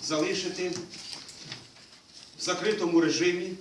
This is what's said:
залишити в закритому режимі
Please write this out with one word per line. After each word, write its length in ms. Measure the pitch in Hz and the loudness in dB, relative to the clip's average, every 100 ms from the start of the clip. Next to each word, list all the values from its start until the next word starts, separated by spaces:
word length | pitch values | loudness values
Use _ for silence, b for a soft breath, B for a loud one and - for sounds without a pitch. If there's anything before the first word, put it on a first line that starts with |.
залишити 640 | 143 156 180 196 180 160 180 | -2 0 0 0 -2 -2 -4
в 1700 | 160 - - - - - - - - - - - - - - - - | -4 -8 -12 -12 -12 -14 -16 -14 -14 -16 -20 -20 -20 -20 -20 -18 -6
закритому 580 | 180 180 208 208 170 165 | -4 0 0 2 4 6
режимі 520 | 156 151 180 175 185 - | 6 6 4 2 -2 -8